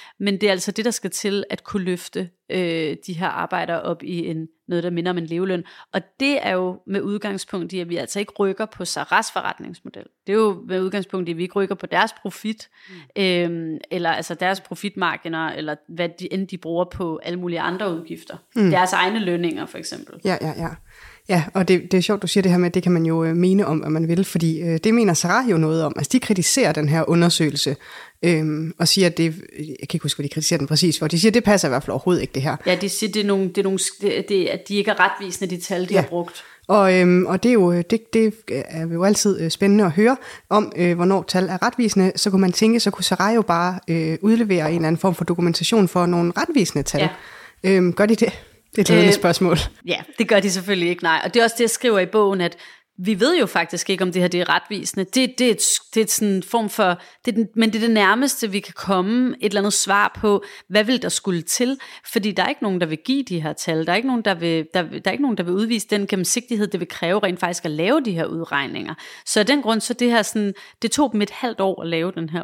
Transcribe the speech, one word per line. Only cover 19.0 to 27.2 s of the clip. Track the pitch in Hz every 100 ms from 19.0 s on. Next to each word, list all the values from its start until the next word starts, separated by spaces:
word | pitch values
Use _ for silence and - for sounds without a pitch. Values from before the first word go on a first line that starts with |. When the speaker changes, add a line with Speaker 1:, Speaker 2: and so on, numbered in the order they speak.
| 185 220
Speaker 1:
lønninger, | 180 175 170 - 147
for | -
eksempel. | - - - - 196
Speaker 2:
Ja, | 175
ja, | 156 -
ja. | 165 165 - - - - -
Ja, | 180 151
og | 196 185
det, | 175 175
det | 185
er |
sjovt, | 175 202
du | 170
siger | 202
det | 185
her | 180
med, | 175
at |
det | 180
kan | 180
man | 170 165
jo, | 165
øh, | 165 170
mene | 185 196 165
om, | 160
hvad | 151
man | 160 165
vil, | 170 190
fordi, | 170 165 160
øh, | 170 160
det | 220
mener | 233 208
Zara | 160 180 214 254
jo | 165
noget | 156 165
om. | 151 -
Altså, | 147
de | 254
kritiserer | - 185 - 277 208
den | 156 147
her | 160 151
undersøgelse, | 170